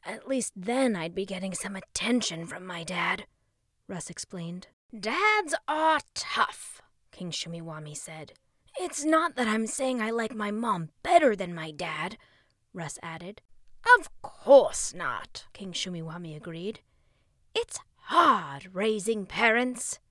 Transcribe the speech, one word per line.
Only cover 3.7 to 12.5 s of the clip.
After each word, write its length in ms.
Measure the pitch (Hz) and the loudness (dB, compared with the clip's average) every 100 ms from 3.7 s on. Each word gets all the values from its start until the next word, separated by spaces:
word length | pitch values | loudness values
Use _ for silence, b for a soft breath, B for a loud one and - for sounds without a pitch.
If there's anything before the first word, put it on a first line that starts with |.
| _ - | _ -12
Russ 200 | 175 - | -10 -10
explained. 600 | 175 - 190 170 180 - _ _ 220 | -12 -12 -10 -10 -10 -14 _ _ -10
"Dads 560 | 202 294 415 427 339 302 - | -6 0 2 2 0 -4 -2
are 340 | 311 320 302 - | 2 4 2 -2
tough," 680 | - - - - - - - _ _ _ | -10 -6 0 -2 -2 -14 -16 _ _ _
King 200 | - 180 | -12 -8
Shumiwami 680 | 156 165 170 165 156 151 147 | -8 -8 -10 -10 -12 -12 -12
said. 420 | - 156 147 - _ _ _ - | -12 -14 -16 -20 _ _ _ -8
"It's 260 | 359 - | -6 -2
not 300 | 294 320 330 254 | 4 4 4 0
that 120 | 233 | 0
I'm 180 | 214 220 | 0 -2
saying 340 | - 262 254 | -2 -2 0
I 100 | 220 | -2
like 240 | 233 220 | -2 -2
my 160 | 220 208 | -2 -4
mom 400 | 208 233 185 160 _ | -2 -2 -2 -4 _
better 320 | - 339 294 | 6 6 6
than 200 | 214 180 | 2 -4
my 160 | 170 160 | -6 -8
dad," 480 | 147 175 156 170 220 b b b | -8 -6 -4 -6 -8 b b b